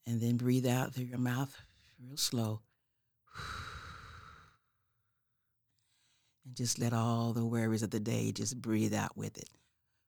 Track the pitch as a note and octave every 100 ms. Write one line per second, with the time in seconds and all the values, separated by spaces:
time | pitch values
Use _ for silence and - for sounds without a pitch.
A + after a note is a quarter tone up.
0 | A#2 A#2 A#2 A#2+ B2 B2+ B2+ B2 C3 B2+
1 | B2 B2 B2 B2 C#3 - - _ - _
2 | B2+ C#3+ - B2 A2 G#2+ _ _ _ _
3 | _ _ _ - - - - - - -
4 | - - - - - _ _ _ _ _
5 | _ _ _ _ _ _ _ _ _ _
6 | _ _ _ _ C3 B2 A#2+ - A#2 A#2
7 | A#2 A#2 A#2 A#2 A2+ A#2 A2+ A2 A2 A2+
8 | G#2+ A#2 A2 G#2 G#2+ A#2+ A2+ A2 G#2+ G#2
9 | - - G#2+ - - _ _ _ _ _